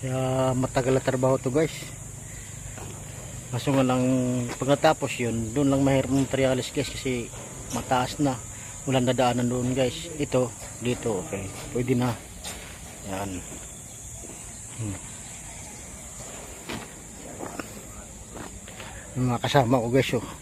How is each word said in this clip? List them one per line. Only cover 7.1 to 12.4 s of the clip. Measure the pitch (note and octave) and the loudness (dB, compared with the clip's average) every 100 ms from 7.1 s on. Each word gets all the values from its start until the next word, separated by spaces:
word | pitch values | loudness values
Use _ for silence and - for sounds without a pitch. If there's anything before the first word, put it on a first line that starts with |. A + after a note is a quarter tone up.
| B2 A2+ - - - - | -2 -4 -10 -12 -12 -6
mataas | A#2 A2+ B2+ B2 - | -6 2 2 2 2
na. | C#3+ A#2+ - - - - | 2 2 -6 -12 -12 -10
Walang | - C3 B2 | 2 4 4
dadaanan | B2 B2+ A#2+ B2 | 6 4 4 2
doon | B2 B2 | 2 0
guys. | B2+ B2+ A#2+ E3+ D#3 | 2 2 0 -8 -4
Ito, | C#3+ B2+ B2+ - - - | 2 2 2 -2 -12 -4
dito, | A#2 A#2+ A#2 G2+ | -2 0 0 -2
okay. | E2+ G2 G2 - - | -2 -6 -6 -10 -4
Pwede | A#2+ B2 B2+ | -2 2 4
na. | B2 A2 - - | 4 0 -8 -12